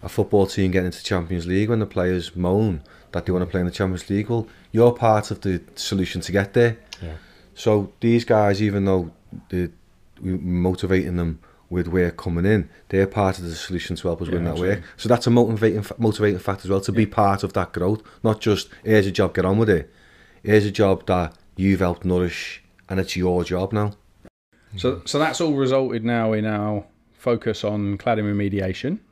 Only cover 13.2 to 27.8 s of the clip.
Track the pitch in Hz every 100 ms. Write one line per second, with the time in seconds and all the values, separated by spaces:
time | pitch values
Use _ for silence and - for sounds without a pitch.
13.2 | 95 92 87 82 - 90 - 85 90 82
14.2 | 82 87 85 80 90 98 - - 107 120
15.2 | - 120 113 110 110 101 104 - 113 104
16.2 | 104 92 95 95 92 98 98 104 104 -
17.2 | 101 98 92 98 90 - 90 107 - -
18.2 | 110 107 - 98 - - - 107 98 90
19.2 | 92 - 90 101 110 90 69 _ _ _
20.2 | - - - 107 104 98 101 92 - 90
21.2 | 85 - - - 95 95 90 87 92 90
22.2 | 90 - - - _ _ _ 95 92 92
23.2 | 90 90 85 90 95 110 104 104 _ _
24.2 | - _ _ _ _ 95 123 - - 143
25.2 | 156 - 165 139 135 135 131 113 113 120
26.2 | 110 107 107 107 104 104 - _ _ _
27.2 | - 117 - 104 107 104